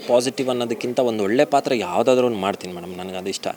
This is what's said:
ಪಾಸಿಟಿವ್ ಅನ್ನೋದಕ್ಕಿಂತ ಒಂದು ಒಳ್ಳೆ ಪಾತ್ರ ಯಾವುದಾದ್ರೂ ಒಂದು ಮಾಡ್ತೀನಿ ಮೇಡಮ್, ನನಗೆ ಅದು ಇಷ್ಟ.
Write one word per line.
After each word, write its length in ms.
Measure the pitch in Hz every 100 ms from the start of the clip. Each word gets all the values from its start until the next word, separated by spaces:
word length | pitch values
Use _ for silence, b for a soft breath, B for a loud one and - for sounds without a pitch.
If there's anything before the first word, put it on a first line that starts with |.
| -
ಪಾಸಿಟಿವ್ 420 | 123 123 131 127
ಅನ್ನೋದಕ್ಕಿಂತ 500 | 123 117 117 123 123
ಒಂದು 240 | 123 110
ಒಳ್ಳೆ 220 | 98 123 147
ಪಾತ್ರ 280 | 139 139
ಯಾವುದಾದ್ರೂ 540 | 123 92 90 117 127 123
ಒಂದು 100 | 110
ಮಾಡ್ತೀನಿ 360 | 95 95 92
ಮೇಡಮ್, 240 | 90 85 90
ನನಗೆ 200 | 92 92
ಅದು 120 | 95
ಇಷ್ಟ. 180 | 92 -